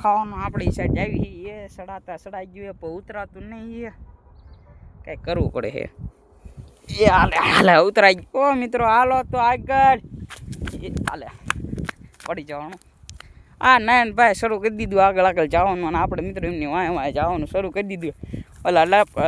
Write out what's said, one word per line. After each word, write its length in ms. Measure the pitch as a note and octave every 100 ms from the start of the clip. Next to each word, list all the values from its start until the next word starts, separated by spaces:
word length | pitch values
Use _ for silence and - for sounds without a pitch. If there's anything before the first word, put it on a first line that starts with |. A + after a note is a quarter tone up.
ખાવાનો. 340 | A3 G#3 G#3 G3
આપણી 360 | G3 - F#3
સાઈડ 260 | - F3+ F3
આવી 240 | G3 -
હી, 260 | G3 F3+ F#3+
એ 180 | G#3+ G3+
સડાતા 500 | - F#3 F#3+ F#3 E3
સડાઈ 280 | G3+ F#3+ F#3+
ગયું, 240 | F#3 G3
એ 80 | F#3
પણ 160 | E3 E3+
ઉતરાતું 520 | G3 G#3 G3+ F3+ G#3
નહીં 360 | A3+ A3+ A#3 A#3
એ. 60 | - - - _ - - - - - - -
કાંઈ 200 | - D#3
કરવું 280 | - - -
પડે 180 | B2+ A2
હે. 140 | - - - - - _ _ - - - _ - -
એ 40 |
હાલે, 320 | G#3 F#3 F3 D#3+
હાલે, 420 | - - F#3+ E3 F#3
ઉતરાઈ 240 | G#3 G3
ગયું. 360 | F#3 - C4+ C#4
ઓ 20 |
મિત્રો, 320 | C4+ A#3+ A#3+ A#3
હાલો 360 | A3+ B3+ C4 B3+
તો 80 | B3+
આગળ. 600 | A#3 B3+ B3 C4+ C4+ B3+ - - - - - - - -
એ 60 | F#3 - -
હાલે, 180 | D#3 A#2+ - - - - - - - - - -
પડી 180 | E3
જવાનું. 480 | D3 C#3+ D3+ F#3+ _ _ - - - - - -
આ 140 | B3+ B3+
નયનભાઈ 560 | A3 B3 A#3 G#3 A#3
શરૂ 260 | G3 A3+ G#3+
કરી 100 | G#3+
દીધું 360 | G#3+ A3 G3 F#3+
આગળ 180 | F#3
આગળ 220 | F#3 F3 D#3
જવાનું 420 | E3 F#3+ F3+ E3+
અને 100 | E3
આપણે 240 | F3 F3
મિત્રો 260 | F3+ F#3+ E3+
એમની 180 | F3 D3
વાંહે 220 | E3 F3
વાંહે 240 | E3+ C#3
જવાનું 340 | C#3 D#3+ F3 D3
શરૂ 240 | F#3 F#3+
કરી 120 | G3
દીધું. 300 | G3+ F#3+ E3 - - - - -
ઓલા 200 | - F3
લપ-, 360 | E3 G3+ G#3 -